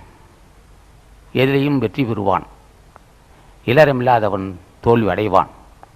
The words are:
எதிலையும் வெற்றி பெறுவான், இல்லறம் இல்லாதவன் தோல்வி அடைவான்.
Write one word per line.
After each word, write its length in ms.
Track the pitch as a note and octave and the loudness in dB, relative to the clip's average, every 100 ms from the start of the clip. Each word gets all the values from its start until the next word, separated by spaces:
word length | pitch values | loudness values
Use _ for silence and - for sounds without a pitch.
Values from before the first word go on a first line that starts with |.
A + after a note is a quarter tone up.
| - - - - - - _ - - - - - - | -20 -20 -20 -20 -20 -20 _ -20 -20 -20 -20 -20 -10
எதிலையும் 440 | - C3 C#3 C#3 C#3 | -2 0 0 0 -2
வெற்றி 240 | A2+ - | -4 -4
பெறுவான், 400 | A#2 G#2 G2 F2+ - - - - - - _ _ _ - - - - | -4 -4 -2 -2 -4 -20 -20 -20 -20 -20 _ _ _ -20 -20 -12 0
இல்லறம் 340 | C3+ D3 C3 | 4 4 2
இல்லாதவன் 440 | B2 A#2+ G#2 F#2+ F#2+ F#2 - - | 2 2 0 -4 -6 -12 -20 -6
தோல்வி 280 | A#2 A#2+ G2+ | 0 2 2
அடைவான். 360 | F#2 G#2+ F#2 - - - - - | -2 0 0 -2 -8 -20 -20 -20